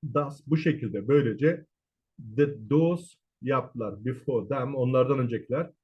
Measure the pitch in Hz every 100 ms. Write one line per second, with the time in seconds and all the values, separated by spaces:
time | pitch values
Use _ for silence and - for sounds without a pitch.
0 | 147 120 139 - - 156 170 156 113 101
1 | 98 143 120 104 147 180 - _ _ _
2 | _ _ 113 110 143 139 110 143 165 175
3 | - _ _ _ 123 131 123 123 110 101
4 | 113 123 - 123 98 135 127 139 123 131
5 | 123 135 123 117 - 131 175 _